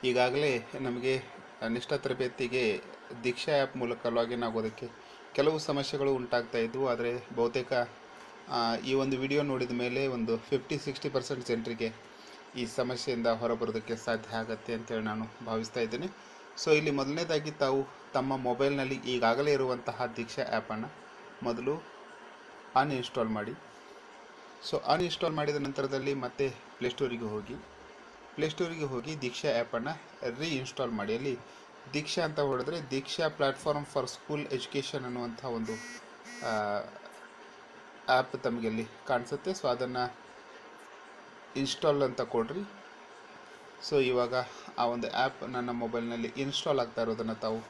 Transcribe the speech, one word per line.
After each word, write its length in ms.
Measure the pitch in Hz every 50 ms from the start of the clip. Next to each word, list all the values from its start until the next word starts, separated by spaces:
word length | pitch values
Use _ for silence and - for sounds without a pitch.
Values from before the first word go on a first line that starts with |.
| -
ಈಗಾಗಲೇ 600 | 127 120 123 123 127 127 143 151 147 131 113 113 - - 135
ನಮಗೆ 420 | 135 131 120 123 123 131 131 131 131 - - - - - - - - 113
ನಿಷ್ಠಾ 280 | 113 123 - - 151
ತರಬೇತಿಗೆ 840 | 135 - 143 131 123 131 123 - - 131 120 120 131 123 110 101 90 - - - - - - 113 120 117
ದೀಕ್ಷಾ 280 | 127 120 - - -
ಆ್ಯಪ್ 240 | 151 143 139 131 -
ಮೂಲಕ 300 | 131 123 120 120 113 -
ಲಾಗಿನ್ 360 | 120 117 117 117 117 123 117
ಆಗೋದಕ್ಕೆ 460 | 120 117 113 113 110 110 110 - - 113 - - - - - - - -
ಕೆಲವು 260 | - - 139 151 160 156
ಸಮಸ್ಯೆಗಳು 560 | 151 - 147 139 139 - - 143 139 139 139
ಉಂಟಾಗ್ತಾ 440 | 127 123 120 - 123 117 113 - 120
ಇದ್ವು. 300 | 113 113 117 131 135 131
ಆದರೆ 460 | 120 117 120 120 120 123 120 - -
ಬಹುತೇಕ, 380 | 120 117 117 120 131 123 - 135 123 120 120 - - - - - - - - - - - -
ಆ, 280 | 131 120 117 117 113
ಈ 180 | - - 131 131
ಒಂದು 220 | 135 135 135 135
ವಿಡಿಯೋ 260 | 127 131 135 139 147
ನೋಡಿದ 280 | 147 143 135 127 123 123
ಮೇಲೆ 360 | 123 120 123 123 123 131 139
ಒಂದು 320 | 135 127 120 113 110 113 113
ಫಿಫ್ಟಿ 400 | - - 143 131 - - 156 139
ಸಿಕ್ಸ್ಟಿ 300 | - 147 131 - - 143
ಪರ್ಸೆಂಟ್ 380 | 135 135 123 - 143 127 123
ಜನರಿಗೆ 460 | - 120 113 113 117 117 113 117 113 113 - - - - - - - - - - - -
ಈ 100 | 127 120
ಸಮಸ್ಯೆಯಿಂದ 600 | 113 - - 123 120 127 120 - - 127 117 117
ಹೊರಬರೋದಕ್ಕೆ 680 | 120 113 110 120 117 117 110 117 113 107 113 107 - 117
ಸಾಧ್ಯ 400 | 110 - - 117 110 110 - 117
ಆಗತ್ತೆ 380 | 113 113 113 113 107 - - 117
ಅಂತೇಳಿ 300 | 113 117 - 117 110 110
ನಾನು 400 | 110 107 110 110 113 - - 123
ಭಾವಿಸ್ತಾ 340 | 117 113 113 113 110 - 127
ಇದ್ದೇನೆ. 260 | 117 110 117 123 165 190 - - - - - - - - - - -
So, 120 | 165 156
ಇಲ್ಲಿ 140 | 151 156 156
ಮೊದಲನೇದಾಗಿ 600 | 143 139 135 135 147 165 170 165 165 151 147 156
ತಾವು 360 | 151 - 143 131 135 139 139 139 - - - -
ತಮ್ಮ 240 | - 139 127 135 135
ಮೊಬೈಲ್ನಲ್ಲಿ 580 | 131 127 123 120 120 139 139 143 139 135 131 135
ಈಗಾಗಲೇ 580 | 117 107 123 127 123 117 113 117 131 143 151
ಇರುವಂತಹ 600 | 143 135 131 127 127 120 - - 110 - 127 117 113
ದೀಕ್ಷಾ 260 | 117 117 113 - - 123 -
ಆ್ಯಪನ್ನು 400 | 113 110 107 - 110 107 117 151 - - - - - - - - - -
ಮೊದಲು 420 | - 123 117 117 120 135 147 165 - - - - - - - - - - - - - - - - - - -
uninstall 520 | 131 135 151 143 127 120 - - 127 117 110
ಮಾಡಿ. 240 | 110 107 104 110 - - - - - - - - - - - - - - - - - - - - - - - -
So, 80 | - 147 -
uninstall 460 | - 143 170 185 170 151 - 175 165
ಮಾಡಿದ 240 | 156 156 147 147 147
ನಂತರದಲ್ಲಿ 580 | 147 139 139 139 - 135 135 139 135 135 139 139
ಮತ್ತೆ 340 | 139 127 123 - - 139 135
ಪ್ಲೇಸ್ಟೋರಿಗೆ 760 | 120 - - - - - 120 123 120 - 143 123 120 113 117
ಹೋಗಿ, 300 | 107 107 107 101 104 120 - - - - - - - - - - - - - - - -
ಪ್ಲೇಸ್ಟೋರಿಗೆ 500 | - 151 156 156 - 180 165 165 160 151
ಹೋಗಿ 360 | 135 131 120 117 147 156 147
ದೀಕ್ಷಾ 280 | 127 123 120 - - 151
ಆ್ಯಪನ್ನು 520 | 120 117 120 - - 117 117 143 165 151 - - - - - 127 117 127
reinstall 500 | 156 170 151 131 131 127 - - 135 120
ಮಾಡಿ. 260 | 117 107 101 101 110
ಅಲ್ಲಿ 220 | 120 135 143 127 120 - - - - - - - - - 135
ದೀಕ್ಷಾ 300 | 127 147 147 - - 185
ಅಂತ 180 | 170 156 151 151
ಹೊಡೆದ್ರೆ 500 | 147 139 135 123 123 139 165 170 151 131
ದೀಕ್ಷಾ 340 | 135 135 135 - - - 165
Platform 600 | 156 156 - 143 135 135 - - 156 147 147 147 - -
for 140 | 143 127 123
School 400 | - - - - 151 147 147 -
Education 520 | 139 127 - - - 143 135 - - 143 131
ಅನ್ನುವಂಥ 400 | 123 123 123 120 120 113 117 -
ಒಂದು, 280 | 131 117 113 113 110 113 110 - - - - - - - - - - - - -
ಆ, 340 | 123 113 107 107 104 104 104 - - - - - - - - - - - - - - - - - - - - - - - - - - 131
ಆ್ಯಪ್ 300 | 127 131 - - 131 -
ತಮಗೆ 240 | 123 117 120 113 113
ಅಲ್ಲಿ 200 | 110 110 113 110 - - -
ಕಾಣಿಸುತ್ತೆ. 440 | - 135 120 120 - 147 139 - 185
So, 180 | 190 - - 135
ಅದನ್ನು 480 | 120 120 127 123 123 127 123 - - - - - - - - - - - - - - - - - - - - - - - - - - - - - -
install 460 | 131 139 135 - - - 160 147 143
ಅಂತ 180 | 139 127 123 -
ಕೊಡ್ರಿ. 400 | 123 - - 120 113 117 147 185 202 202 - - - - - - - - - - - - - - - - - - - - - - - -
So, 100 | 151 143
ಇವಾಗ 340 | 135 127 127 123 120 120 123 127 127 - - - - - - -
ಆ 60 | 120
ಒಂದು 280 | 120 120 120 117 -
ಆ್ಯಪ್ 360 | - - 127 135 131 - - 117
ನನ್ನ 220 | 127 123 123 123
ಮೊಬೈಲ್ನಲ್ಲಿ 640 | 120 120 117 113 117 117 117 117 117 117 113 113 -
install 440 | - 139 135 139 - - 165 143 135
ಆಗ್ತಾ 220 | 120 117 - 120
ಇರೋದನ್ನು 320 | 117 113 110 113 113 113 110
ತಾವು 260 | 110 - 113 113 113 113